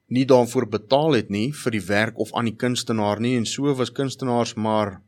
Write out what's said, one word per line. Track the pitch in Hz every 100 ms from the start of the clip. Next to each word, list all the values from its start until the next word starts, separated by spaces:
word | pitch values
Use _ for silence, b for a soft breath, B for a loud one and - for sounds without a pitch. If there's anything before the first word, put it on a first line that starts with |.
| -
nie | 120 131
daarvoor | 127 120 123 117
betaal | 104 110 135 160
het | 127 -
nie | 101 120
vir | 147 131
die | 110 87
werk | 101 110 107
of | 104
aan | - 113
die | 113
kunstenaar | 123 120 - 113 104 104
nie, | 117 127
en | 107
so | - 139 131
was | 117
kunstenaars | 120 139 - 131 120 117 107
maar | 107 107 104 92